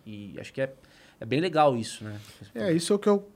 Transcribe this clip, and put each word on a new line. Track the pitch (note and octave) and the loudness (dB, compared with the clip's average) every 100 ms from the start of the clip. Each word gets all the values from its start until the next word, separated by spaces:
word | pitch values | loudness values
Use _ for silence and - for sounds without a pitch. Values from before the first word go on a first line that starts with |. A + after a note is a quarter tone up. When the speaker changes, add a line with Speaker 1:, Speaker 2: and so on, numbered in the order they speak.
| A2+ | -16
Speaker 1:
E | G#2 G2+ - | -14 -12 -14
acho | - | -10
que | - | -6
é, | C3+ - - _ - _ | -6 -8 -20 _ -20 _
é | A2+ | -2
bem | C3 | 0
legal | F3+ D#3 D3 A#2+ | 2 4 4 4
isso, | A2 - | -2 -10
né? | G#2+ G#2+ - - - | -12 -14 -16 -20 -12
Speaker 2:
É, | A#3 G3+ | -4 0
isso | E3 E3+ | 0 2
é | G3+ | 2
o | |
que | G#3 | 4
eu, | G3+ G3+ | 2 0